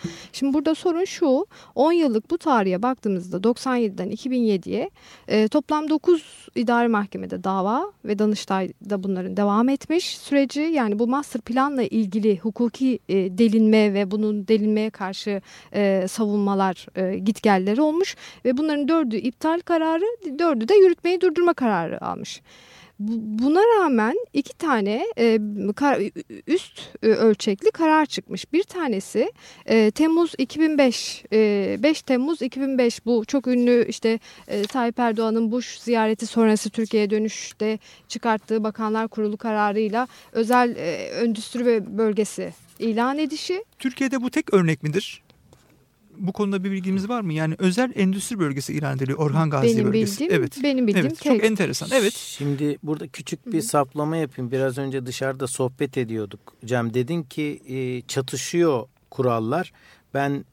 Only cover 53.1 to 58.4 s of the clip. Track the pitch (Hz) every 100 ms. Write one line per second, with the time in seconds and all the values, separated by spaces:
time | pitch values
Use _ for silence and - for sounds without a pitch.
53.1 | - - 165 247 165 - 151 131 147 151
54.1 | 165 147 127 123 131 135 127 135 135 123
55.1 | 123 135 131 131 - 127 131 139 135 113
56.1 | 113 101 101 - _ 113 123 117 120 123
57.1 | 170 135 - 147 - - 131 127 123 -
58.1 | 139 131 131